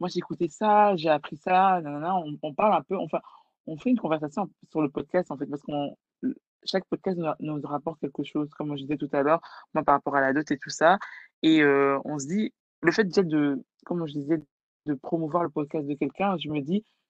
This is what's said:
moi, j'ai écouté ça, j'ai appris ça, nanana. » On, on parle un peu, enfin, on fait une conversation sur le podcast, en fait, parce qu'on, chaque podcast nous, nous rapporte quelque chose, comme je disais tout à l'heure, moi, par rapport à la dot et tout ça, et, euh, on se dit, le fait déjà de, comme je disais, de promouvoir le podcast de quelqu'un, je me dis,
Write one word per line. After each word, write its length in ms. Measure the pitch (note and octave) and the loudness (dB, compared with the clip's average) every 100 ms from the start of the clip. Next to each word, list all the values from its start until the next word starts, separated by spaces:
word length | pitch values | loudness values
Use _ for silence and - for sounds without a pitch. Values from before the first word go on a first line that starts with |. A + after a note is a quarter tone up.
moi, 80 | F3+ | -6
j'ai 80 | F3 | -6
écouté 300 | - E3 E3+ | -6 -6 -6
ça, 460 | - G#3+ G#3 G#3 F#3 | -2 4 6 6 4
j'ai 120 | D#3+ | 2
appris 280 | D3 - D#3 | 0 -2 -8
ça, 420 | F#3 F#3 F#3+ F3+ | 2 4 4 2
nanana. » 340 | D3 D3 E3 F#3+ | -2 -6 -2 -2
On, 200 | D3+ D3 | -4 -8
on 120 | D#3 | -8
parle 200 | C#3+ G#3 | 0 2
un 80 | E3+ | 2
peu, 160 | - F#3+ | 0 -6
enfin, 220 | E3+ - - - _ _ - | -4 -6 -8 -20 _ _ -14
on 100 | D#3 | -4
fait 120 | B3 | 0
une 80 | A#3+ | 0
conversation 500 | D#3 D#3 D3 - F3+ _ - | 0 -2 -2 -6 -8 _ -8
sur 120 | D#3+ | -2
le 80 | D3 | -2
podcast, 420 | D3 C#3+ F3+ F3+ | -2 -2 -2 -2
en 60 | D3+ | -8
fait, 80 | C3+ | -8
parce 160 | C#3+ | -8
qu'on, 360 | - D3 C#3+ - _ - C3 - _ _ - | -6 -4 -6 -8 _ -8 -6 -6 _ _ -4
chaque 200 | F#3+ - | -4 -4
podcast 280 | D#3 F#3+ F3 | -6 -4 -4
nous, 400 | D#3+ D#3 D3+ D3+ | -4 -4 -6 -8
nous 100 | C#3+ | -6
rapporte 340 | C#3+ E3 D#3+ | -6 -6 -6
quelque 220 | C#3+ - C#3+ | -8 -8 -6
chose, 240 | D3+ D3 - | -4 -6 -6
comme 180 | D3+ C#3+ | -6 -6
je 40 | |
disais 140 | C3+ D3 | -6 -6
tout 120 | C#3+ | -2
à 80 | C#3+ | 0
l'heure, 180 | C#3+ E3 - - - | 2 2 -2 -20 -6
moi, 100 | D#3 | -2
par 120 | D#3 C#3+ | 2 2
rapport 220 | C#3+ C#3 | 2 2
à 40 | |
la 120 | C3+ | 2
dot 180 | C#3 D3+ | 0 0
et 60 | C#3+ | -4
tout 120 | D3+ | -6
ça, 300 | - D#3 G3 - - - - | 2 4 4 0 -18 -20 0
et, 200 | D#3+ D#3 | 4 6
euh, 360 | D3 C#3 C#3 C#3 | 6 6 4 2
on 160 | - D3 | -2 -6
se 80 | C3+ | -4
dit, 260 | G3+ G#3+ _ _ - | -2 -2 _ _ -2
le 100 | E3 | 0
fait 140 | G3 F#3+ | 2 2
déjà 180 | G3+ | 2
de, 400 | E3+ D3+ C#3+ C#3 - _ - | 2 2 2 0 -6 _ -6
comme 200 | F3 D#3+ | -4 -4
je 60 | |
disais, 240 | D3 C#3 D#3+ - _ _ _ D3 | -6 -2 -4 -4 _ _ _ -6
de 80 | |
promouvoir 500 | C3+ - E3 D#3 E3+ | -6 -4 -4 -2 -2
le 60 | D#3+ | -2
podcast 360 | D3+ D3 D#3+ C#3+ | -4 -4 -6 -6
de 60 | |
quelqu'un, 440 | D3 C#3+ - G3 F3+ | -4 -4 -2 -2 -2
je 120 | D3 | -4
me 100 | D3+ | -6
dis, 220 | C#3 G3+ - _ | -2 -4 -4 _